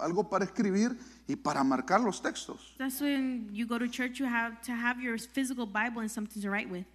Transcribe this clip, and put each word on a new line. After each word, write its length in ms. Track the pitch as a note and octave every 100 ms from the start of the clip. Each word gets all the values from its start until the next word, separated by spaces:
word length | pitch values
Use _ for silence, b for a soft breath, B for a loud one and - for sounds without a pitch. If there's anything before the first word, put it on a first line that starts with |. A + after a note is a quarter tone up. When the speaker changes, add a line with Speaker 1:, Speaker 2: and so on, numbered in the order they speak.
Speaker 1:
algo 280 | D#3 F3+ F3
para 160 | F#3+
escribir, 540 | G3 - G#3+ F#3+ A#3 A#3+ B B -
y 80 | D3
para 260 | D3 C#3+
marcar 360 | C3+ C3 B2+ G3
los 200 | A#3 -
textos. 520 | - - - - - -
Speaker 2:
That's 220 | C4 C4
when 480 | C#4+ C#4 C4 B3 G#3+
you 140 | G3+ A3+
go 120 | A#3
to 100 | A#3+
church, 300 | A#3+ B3+ B3
you 80 | C4
have 340 | A#3 A#3 A3+
to 100 | -
have 280 | A#3 A#3+ B3
your 160 | B3+ A3+
physical 480 | - - C4 B3 A3
Bible 340 | G#3 A#3 A#3
and 100 | A3
something 300 | A3 G#3+ G#3+
to 80 | G3+
write 200 | G3+ -
with. 140 | F3+ F#3